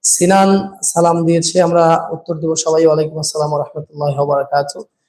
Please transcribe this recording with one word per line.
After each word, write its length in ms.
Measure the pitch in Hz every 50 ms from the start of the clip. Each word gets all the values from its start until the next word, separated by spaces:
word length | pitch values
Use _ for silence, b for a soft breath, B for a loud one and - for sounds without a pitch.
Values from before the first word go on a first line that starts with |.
| _
সিনান 680 | - - - 175 175 190 196 196 196 196 196 - - - - -
সালাম 440 | - - 170 170 170 170 170 170
দিয়েছে, 360 | 165 170 170 165 - - 185 180
আমরা 460 | 165 170 170 165 165 165 170 - -
উত্তর 300 | 165 160 - - 170 156
দেব 140 | 156 160 160
সবাই। 320 | 156 - 160 160 160 165
ওয়ালাইকুম 320 | 160 151 151 156 156 156 156
আসসালাম 340 | 151 - - 156 151 151 147
ওয়া 60 | 143
রাহমাতুল্লাহি 560 | 143 - - 156 151 _ 151 147 147 147 139
ওয়া 120 | 139 143
বারাকাতুহু। 580 | 143 143 139 139 - 143 143 143 143 - 151 - _ _ _ _